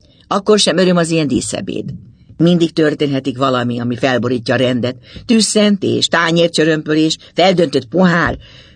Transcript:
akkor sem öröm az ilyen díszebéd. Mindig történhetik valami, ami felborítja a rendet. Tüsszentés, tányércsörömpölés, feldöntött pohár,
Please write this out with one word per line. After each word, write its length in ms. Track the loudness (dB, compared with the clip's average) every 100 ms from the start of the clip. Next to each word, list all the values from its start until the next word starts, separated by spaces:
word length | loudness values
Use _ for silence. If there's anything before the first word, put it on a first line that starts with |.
| _ _ _
akkor 320 | -2 2 2
sem 180 | 2 2
öröm 200 | 2 2
az 140 | 0
ilyen 160 | 0 0
díszebéd. 680 | -2 -2 -8 -6 -8 -10 -14 -18 -20 -20 0
Mindig 360 | 2 2 0
történhetik 680 | 0 0 0 -2 -2 -4 -2
valami, 420 | 0 0 -2 -4
ami 160 | -4 -2
felborítja 580 | -2 0 -2 -4 -2
a 20 | 0
rendet. 400 | 0 0 -4 -6 -16 -16
Tüsszentés, 800 | 0 0 2 2 2 0 0 0 0
tányércsörömpölés, 1120 | 0 0 2 0 2 0 0 -2 0 0 -4 -8
feldöntött 540 | 0 2 2 0 -2 -2
pohár, 500 | 0 2 2 -2 -4 -14 -20 -20